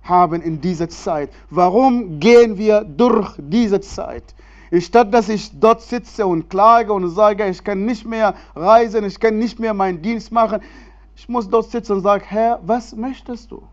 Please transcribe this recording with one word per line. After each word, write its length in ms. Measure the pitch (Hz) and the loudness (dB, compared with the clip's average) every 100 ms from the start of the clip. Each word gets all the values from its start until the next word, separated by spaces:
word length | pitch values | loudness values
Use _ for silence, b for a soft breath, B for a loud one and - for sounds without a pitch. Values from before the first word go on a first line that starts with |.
haben 400 | - 180 175 170 | 2 2 2 0
in 180 | 165 156 | -6 -4
dieser 300 | 165 170 165 | -4 -4 -6
Zeit? 400 | - 202 156 139 b b | -6 -6 -4 -6 b b
Warum 720 | 151 180 202 262 240 196 151 | 0 2 4 2 0 -4 0
gehen 380 | 185 240 233 196 | 6 6 6 2
wir 260 | 214 208 | 2 2
durch 520 | 214 139 240 220 190 - | 0 0 2 2 -2 -10
diese 420 | 143 214 220 202 | -2 0 2 -2
Zeit?“ 540 | - - 143 120 - - b b b 170 | -4 -12 -12 -14 -18 -20 b b b -2
Statt 340 | 170 233 214 | 2 2 4
dass 160 | 240 196 | 0 0
ich 200 | 214 - 143 | -6 -8 0
dort 220 | 220 226 | 2 2
sitze 440 | - 240 - - 196 | -2 -10 -8 -4 -2
und 240 | 165 156 | -2 -4
klage 420 | 190 220 233 214 | 2 4 4 2
und 160 | 202 180 | -4 -4
sage, 380 | 170 214 208 202 | 2 2 2 -4
„Ich 180 | 175 | -6
kann 220 | - 196 214 | -6 -4 -4
nicht 200 | 220 226 | -6 -8
mehr 280 | 226 214 B B | -2 -2 B B
reisen, 500 | 143 175 226 233 220 | -4 4 4 4 -2
ich 140 | 202 - | -6 -2
kann 200 | 226 214 | -2 0
nicht 200 | 233 - | -4 -4
mehr 140 | 226 | -6
meinen 300 | 202 190 175 | -2 -4 -4
Dienst 280 | 190 233 - | -6 -6 -4
machen“, 300 | 226 220 214 B B B B B - | -2 0 -2 B B B B B -20
ich 140 | - | -6
muss 180 | 240 196 | -6 0
dort 220 | 226 226 | -2 -2
sitzen 220 | 240 - | -8 -4
und 100 | 196 | -2
sagen, 220 | 190 202 - | 0 -2 -2
„Herr, 340 | 208 226 233 | -2 -2 -2
was 320 | 170 240 233 | -4 -4 -4
möchtest 560 | 214 247 254 - 240 - | -12 -10 -12 -14 -16 -16
du? 120 | - - | -20 -20